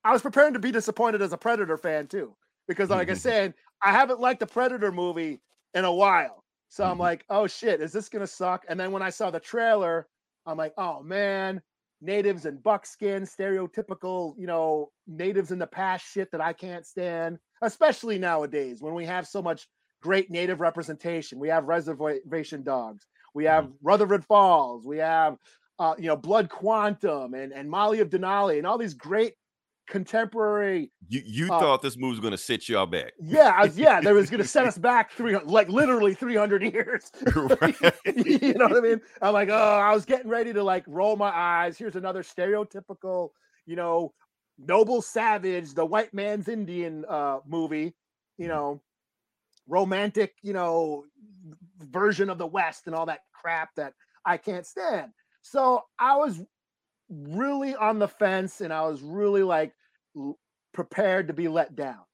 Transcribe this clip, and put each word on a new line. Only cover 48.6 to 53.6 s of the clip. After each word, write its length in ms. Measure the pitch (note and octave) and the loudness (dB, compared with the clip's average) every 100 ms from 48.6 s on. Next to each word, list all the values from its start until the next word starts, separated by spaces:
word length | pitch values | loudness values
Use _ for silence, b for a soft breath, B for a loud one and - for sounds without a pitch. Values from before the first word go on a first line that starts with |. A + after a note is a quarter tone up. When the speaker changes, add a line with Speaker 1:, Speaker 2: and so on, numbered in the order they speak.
| D3 C#3+ _ _ _ _ _ _ _ _ - | -4 -8 _ _ _ _ _ _ _ _ -2
Speaker 1:
romantic, 680 | F3 F#3+ F#3+ G#3 G#3+ G3 _ | 0 2 0 0 0 -2 _
you 120 | G3+ | -8
know, 520 | G3 F3 E3 D#3+ D3 D3 C#4+ G#3+ F#3+ E3+ D#3 - _ | -4 0 0 -2 -6 -12 _ -20 -20 -20 -20 -20 _
version 500 | D3 F3+ G#3 F3+ G3 | -8 0 0 2 -2
of 80 | F3+ | -2
the 100 | E3 | -4
West 400 | F#3+ E3 - - | -2 -2 -4 -8
and 80 | E3 | -6
all 100 | E3 | -6
that 160 | D3+ _ | -8 _
crap 420 | _ E3+ E3 | _ -6 -6